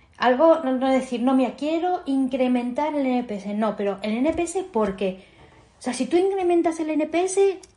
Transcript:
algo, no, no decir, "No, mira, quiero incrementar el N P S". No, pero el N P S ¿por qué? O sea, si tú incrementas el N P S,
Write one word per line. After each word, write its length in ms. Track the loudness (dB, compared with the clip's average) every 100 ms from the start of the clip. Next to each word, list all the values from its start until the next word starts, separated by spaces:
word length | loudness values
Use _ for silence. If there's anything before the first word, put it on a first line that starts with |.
| _ 0
algo, 440 | 2 6 6 6
no, 80 | 2
no 180 | 0 2
decir, 300 | 2 0 -2
"No, 140 | 2 2
mira, 180 | 2 -2
quiero 460 | -4 -2 0 -2 -2
incrementar 880 | -2 0 0 0 0 0 -2 -2 -2
el 100 | 0
N 180 | -2
P 120 | -2 -8
S". 180 | -6
No, 220 | -2 -2 -2
pero 220 | -4 -4
el 160 | -4 -2
N 160 | 0
P 80 | 0
S 220 | -4 -4
¿por 320 | -4 -2 -2 -2
qué? 280 | -4 -6 -14 -20 -20 -20 _ _
O 40 |
sea, 120 | -10
si 140 | -6 0
tú 100 | 2
incrementas 640 | 2 0 2 2 2 -2
el 100 | -2
N 160 | -2 -2
P 180 | 0
S, 360 | 0 2 2 0 -10